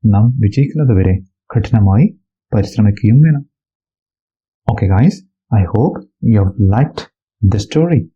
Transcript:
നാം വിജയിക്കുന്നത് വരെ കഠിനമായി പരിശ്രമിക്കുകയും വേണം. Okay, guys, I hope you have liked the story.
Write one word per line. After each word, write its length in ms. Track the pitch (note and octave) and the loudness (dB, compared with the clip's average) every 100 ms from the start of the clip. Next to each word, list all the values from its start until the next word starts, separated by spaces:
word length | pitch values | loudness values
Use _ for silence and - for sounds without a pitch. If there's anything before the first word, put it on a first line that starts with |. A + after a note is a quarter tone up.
| G#2+ | 2
നാം 180 | G2+ A#2 B2+ | 2 2 2
വിജയിക്കുന്നത് 520 | G#2+ A2+ C#3+ D#3 C#3+ | -2 0 -2 -2 0
വരെ 220 | G2 F#2 F#2 - _ _ | 0 0 -2 -6 _ _
കഠിനമായി 560 | - G#2 A2+ G2+ G2 F#3+ - _ _ _ | -6 -2 0 2 2 0 -2 _ _ _
പരിശ്രമിക്കുകയും 680 | G#2 - - G#2+ G#2 G#2+ B2 | -4 -4 0 0 0 2 4
വേണം. 240 | D#3+ D3 C#3+ _ _ _ _ _ _ _ _ _ _ _ - | 2 0 -4 _ _ _ _ _ _ _ _ _ _ _ -6
Okay, 200 | G#2+ G2+ | -4 0
guys, 260 | F#2+ D3 - _ _ _ | 2 0 -2 _ _ _
I 120 | A2 | -2
hope 300 | F2+ G#2 D3 D#3+ - _ | 0 0 -2 -4 -14 _
you 200 | C#3 A2 | -2 0
have 160 | F#2+ F#2+ | 0 0
liked 400 | G2 G#2 D3+ - - _ _ _ | 0 0 -2 -6 -18 _ _ _
the 160 | G2+ G2+ | -2 -2
story. 420 | - D#3 E3+ D3 - | -4 -2 0 -2 -4